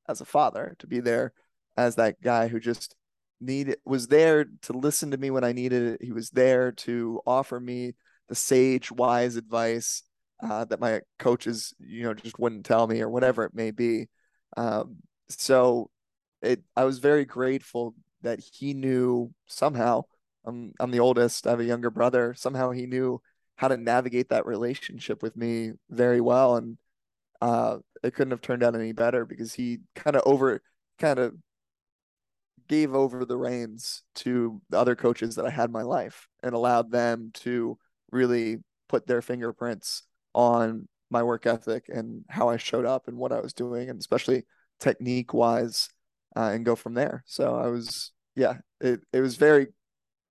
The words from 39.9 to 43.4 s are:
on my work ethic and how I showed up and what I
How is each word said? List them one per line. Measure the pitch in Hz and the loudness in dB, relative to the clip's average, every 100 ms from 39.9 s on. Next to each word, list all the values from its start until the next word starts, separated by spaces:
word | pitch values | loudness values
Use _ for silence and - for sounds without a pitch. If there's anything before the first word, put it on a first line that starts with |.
| - - _ _ 117 | -12 -12 _ _ 2
on | 120 117 113 113 - _ - | 4 4 2 -2 -10 _ -4
my | 120 | -2
work | 117 117 120 | 0 0 0
ethic | 117 - 120 - | -2 -2 -6 -6
and | 117 113 113 - | -10 -10 -12 -10
how | - 120 | 0 0
I | 117 | 0
showed | - 120 117 | -2 -2 0
up | 131 - | -2 -4
and | 120 | -8
what | 127 | -4
I | 117 | -4